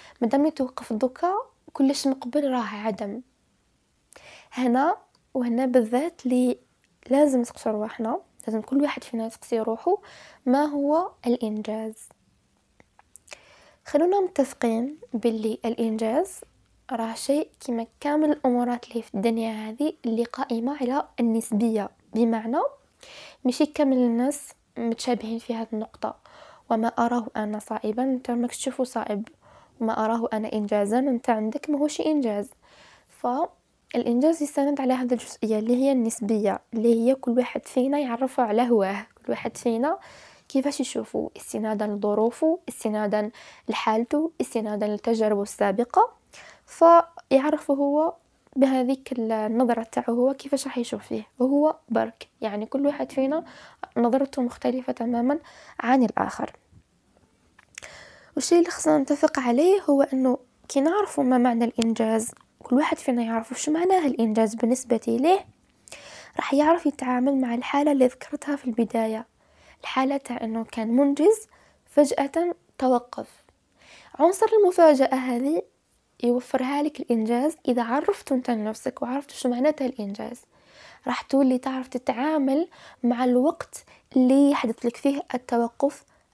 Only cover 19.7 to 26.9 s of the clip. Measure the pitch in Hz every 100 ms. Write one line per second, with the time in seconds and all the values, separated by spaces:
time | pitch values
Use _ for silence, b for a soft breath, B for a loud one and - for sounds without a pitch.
19.7 | 220 302 - 233 226 233 - 285 226 240
20.7 | 285 247 277 - - 240 226 220 208 233
21.7 | 220 202 _ _ 220 233 226 220 294 554
22.7 | - _ _ B B B B 254 247 294
23.7 | - 277 254 240 233 254 294 - - _
24.7 | - 233 226 254 233 220 226 - 226 226
25.7 | 214 214 - 214 - B B B B B
26.7 | 226 226